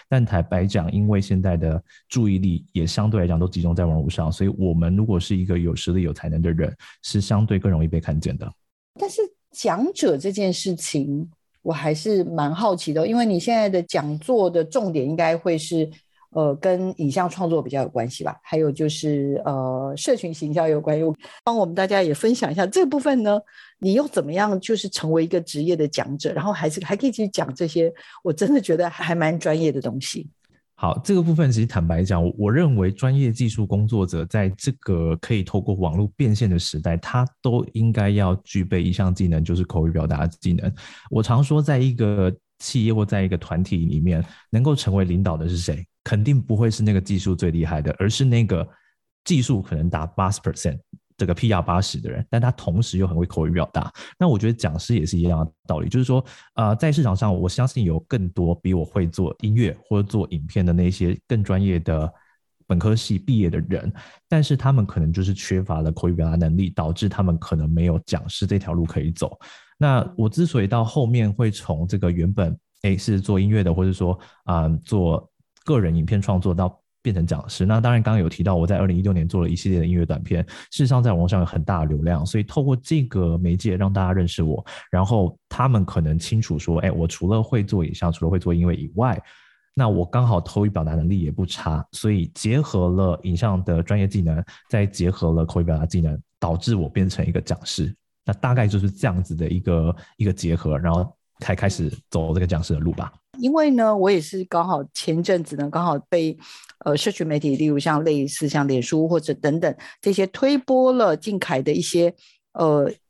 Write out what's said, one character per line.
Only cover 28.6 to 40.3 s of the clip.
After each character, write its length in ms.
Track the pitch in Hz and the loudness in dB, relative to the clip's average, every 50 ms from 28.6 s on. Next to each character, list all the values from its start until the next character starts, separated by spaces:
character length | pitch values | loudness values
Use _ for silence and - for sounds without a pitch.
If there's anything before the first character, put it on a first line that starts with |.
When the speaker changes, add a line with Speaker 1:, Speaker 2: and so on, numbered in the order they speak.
Speaker 2:
觉 160 | 190 - 165 | 4 2 2
得 140 | 160 175 170 | 2 0 -2
还 240 | - - 170 160 170 | -4 -6 -4 -2 0
蛮 240 | 170 156 156 165 165 | 2 2 2 0 0
专 220 | - 180 156 160 | 0 0 0 2
业 100 | 165 156 | 2 0
的 100 | 127 139 | 0 -2
东 200 | - 120 113 135 | -4 -4 -6 -6
西？ 280 | 135 - - - 156 - - _ _ _ _ _ _ _ _ | -6 -8 -8 -10 -12 -14 -18 _ _ _ _ _ _ _ _
Speaker 1:
好， 220 | - - 90 80 - - | -4 -2 -2 -2 -2 0
这 100 | - 202 | 0 2
个 80 | 185 170 | 2 4
部 100 | 165 165 | 2 2
分 200 | 156 165 135 120 | 4 4 4 4
其 80 | 110 | 2
实 60 | 113 117 | 0 0
坦 180 | - 101 82 | 0 0 0
白 160 | 85 82 82 92 | 0 0 0 0
讲， 200 | 92 101 85 85 | 2 2 2 2
我， 120 | 90 - | 0 0
我 160 | - 104 104 113 | 0 0 2 2
认 220 | 151 180 156 131 | 4 4 4 4
为 160 | 104 92 92 | 2 2 0
专 260 | 101 - - 131 135 | 0 0 0 2 2
业 140 | 139 139 120 | 2 2 2
技 180 | 113 120 127 113 | 0 0 -2 -2
术 160 | 104 107 107 | 0 -2 -2
工 220 | - 95 98 107 | 0 0 0 2
作 180 | 107 117 107 95 | 2 2 0 0
者 200 | 87 - 82 80 | 0 -2 -4 -4
在 240 | 85 - 107 101 95 | -2 0 0 0 0
这 220 | 95 - - - 131 - | -2 -2 -4 -4 -4 -4
个 360 | - - 95 85 82 82 82 82 | -4 -2 0 0 0 0 -2 -2
可 140 | - - 117 | -2 -2 -2
以 120 | 104 92 | -2 -2
透 160 | - - 101 | -2 -2 -2
过 120 | - - 101 | -2 -2 -2
网 200 | 98 92 85 78 | 0 -2 0 0
络 80 | 90 104 101 - | 0 -2 -2 -2
变 180 | - 143 117 107 | -2 0 0 2
现 160 | 104 120 101 | 2 2 2
的 80 | 90 85 | 2 0
时 220 | - - - 78 | 0 -2 -6 -4
代， 160 | 78 87 82 | -2 -2 -2
他 280 | 85 - - - 123 127 127 - _ | -2 -4 -2 -2 0 0 -2 -4 _
都 240 | - 131 117 123 - - - | -2 0 0 0 -2 -2 -2
应 180 | 110 113 117 110 | 0 0 2 2
该 180 | 110 104 98 | 2 2 2
要 240 | 101 104 98 90 90 95 - | 2 2 2 2 0 0 -4
具 220 | - - 98 90 | -4 -2 -2 -2
备 180 | 92 95 90 87 | 0 0 0 0
一 100 | 90 90 | 0 0
项 220 | - 98 92 90 | 2 0 0 2
技 140 | - 98 87 | 2 2 2
能， 140 | 82 80 78 | 2 2 0
就 120 | 80 87 | 0 0
是 80 | 87 90 | 0 -2
口 240 | - - 82 80 | 0 0 0 0
语 60 | 85 78 | 2 0
表 120 | 80 78 | 0 0
达 220 | 80 78 73 76 | 0 0 0 -2
技 260 | 82 | -2